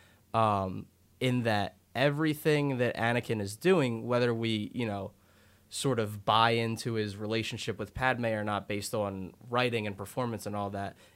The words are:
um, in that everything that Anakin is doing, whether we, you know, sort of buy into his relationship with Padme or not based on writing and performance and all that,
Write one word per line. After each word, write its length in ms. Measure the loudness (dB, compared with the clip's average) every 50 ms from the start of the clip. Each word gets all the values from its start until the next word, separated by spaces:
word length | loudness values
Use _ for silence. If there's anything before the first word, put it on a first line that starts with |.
| -20 -20 -20 _ _ _ 0
um, 520 | 2 4 4 4 2 0 -2 -6 -8 -12 -14 _ _ _ _ _ _
in 220 | 0 0 0 2
that 340 | 0 0 0 0 0 -2 -6 _ _ _ _
everything 840 | 2 2 2 2 2 0 0 0 0 2 2 2 4 2 0 0 0
that 180 | 0 0 0
Anakin 440 | 0 0 2 2 0 0 0 -2 -2
is 160 | -2 -4 -6
doing, 500 | 0 4 4 6 6 4 2 0 -2 -2
whether 260 | 0 2 2 4 2
we, 380 | 2 2 0 0 0 0 -2 -4 -4
you 120 | -2 -2
know, 260 | -2 -2 -4 -6 -8 -10 _ _ _ _ _ _ -20 _ _ _ _
sort 280 | -10 -2 0 0 2 2
of 260 | 0 -2 -4 -2 2
buy 260 | 4 6 6 6 6
into 440 | 4 2 2 0 -2 -4 -4 -2 -2
his 220 | -2 -2 -2 -4
relationship 600 | -6 -4 -2 -2 -2 -2 -4 -6 -6 -6 -6 -6 -6
with 160 | -8 -8 -4
Padme 320 | 0 0 0 0 0 0
or 180 | -2 0 0 -2
not 240 | -2 -2 -4 -4 -4
based 260 | -6 -6 -4 -4 -2
on 380 | -2 -2 -2 -4 -6 -8 -10 -12 _ -10 -4
writing 380 | 0 0 0 0 0 -2 -2
and 100 | -4 -6
performance 480 | -8 -10 -8 -6 -4 -4 -4 -4 -6 -6
and 80 | -6 -4
all 140 | -4 -4 -4
that, 260 | -6 -6 -8 -8 -10 -16 -20 -20 _